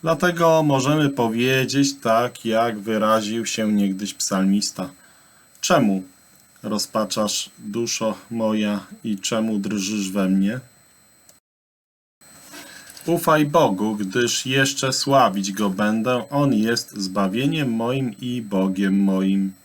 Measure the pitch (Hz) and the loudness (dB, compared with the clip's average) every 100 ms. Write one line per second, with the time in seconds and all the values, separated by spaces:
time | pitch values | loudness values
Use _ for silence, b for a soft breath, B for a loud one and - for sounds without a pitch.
0 | 160 160 180 170 170 160 151 135 131 156 | 0 2 0 4 4 4 4 2 2 2
1 | 143 139 117 113 123 131 127 135 139 139 | 2 2 0 2 2 2 0 2 0 0
2 | 117 113 123 - 113 110 117 107 101 110 | 0 2 2 -4 -2 0 0 -2 -4 0
3 | 107 110 104 113 104 - 110 104 101 95 | 2 2 0 -4 -4 -2 0 2 0 -2
4 | 101 - - 98 95 101 - - 110 - | -6 -6 -4 0 2 2 -2 -8 -12 -12
5 | b b b b b b - 170 110 98 | b b b b b b 2 4 4 0
6 | 92 _ _ _ _ _ 107 107 - 113 | -4 _ _ _ _ _ -6 -6 -4 -4
7 | 104 - 107 - - - 110 107 117 - | -4 -2 -2 -4 -8 -14 -10 -6 -4 -2
8 | 110 101 - 117 110 107 104 104 - - | -4 -6 -8 -4 0 0 0 -2 -6 -12
9 | 117 101 - 117 110 104 101 104 95 107 | -6 -6 -2 -2 -2 -2 -2 -4 -4 -4
10 | 95 98 95 98 98 127 - _ _ _ | -4 -2 2 2 2 -2 -12 _ _ _
11 | _ _ _ _ _ _ _ _ _ _ | _ _ _ _ _ _ _ _ _ _
12 | _ _ - - - B B B B B | _ _ -20 -20 -20 B B B B B
13 | - 165 - 156 143 165 135 95 107 104 | -2 0 2 4 4 4 4 2 -2 -2
14 | 98 110 120 - 127 135 135 139 131 131 | -4 0 0 0 -2 0 0 0 -2 -2
15 | - 135 113 98 98 98 104 95 107 110 | 2 4 4 2 -4 -2 -2 0 0 0
16 | 113 123 - 143 143 110 110 117 - 104 | 0 -2 -2 0 2 2 2 0 -4 -8
17 | 98 95 98 107 139 160 135 113 117 135 | -6 -2 -2 0 0 0 -2 -2 -2 0
18 | 131 104 127 123 110 98 95 92 98 98 | -2 -4 -6 -6 -4 0 0 0 2 2
19 | 98 95 95 98 98 95 | 2 2 2 0 -2 -6